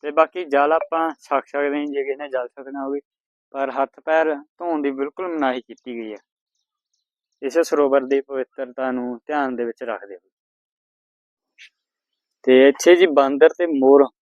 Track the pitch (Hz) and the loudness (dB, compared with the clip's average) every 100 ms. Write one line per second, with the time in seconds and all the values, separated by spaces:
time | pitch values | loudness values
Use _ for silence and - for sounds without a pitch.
0 | 147 147 156 180 170 139 143 160 - 165 | -4 0 0 0 -2 2 2 0 -2 -4
1 | 165 151 - 135 - 143 143 147 147 139 | -4 -6 -4 -4 -4 -4 -4 -4 -6 -6
2 | 135 135 147 131 123 - 135 139 135 143 | -6 -8 -6 -8 -8 -14 -16 -12 -8 -8
3 | _ _ _ _ _ 139 135 127 139 - | _ _ _ _ _ -8 -6 -4 -6 -6
4 | - 160 160 147 147 _ 175 156 143 135 | -2 0 0 -4 -10 _ -8 -4 -4 -4
5 | 139 - 185 165 135 127 - 117 - 117 | -8 -8 -8 -4 -4 -4 -10 -20 -14 -12
6 | 110 101 _ _ _ _ _ _ _ _ | -12 -16 _ _ _ _ _ _ _ _
7 | _ _ _ _ 139 165 165 151 143 139 | _ _ _ _ -4 -2 0 0 2 2
8 | 127 139 135 135 127 - 127 123 131 127 | 0 -4 -2 -8 -10 -10 -14 -8 -6 -6
9 | 123 117 - 151 135 123 117 113 120 104 | -8 -12 -8 -6 -4 -6 -8 -8 -10 -10
10 | 101 95 _ _ _ _ _ _ _ _ | -12 -20 _ _ _ _ _ _ _ _
11 | _ _ _ _ _ _ - _ _ _ | _ _ _ _ _ _ -20 _ _ _
12 | _ _ _ _ - 131 135 135 - 175 | _ _ _ _ 4 6 6 6 4 6
13 | 180 139 135 139 160 - 175 143 131 139 | 6 4 2 4 4 4 -4 2 6 6
14 | 135 _ | 6 _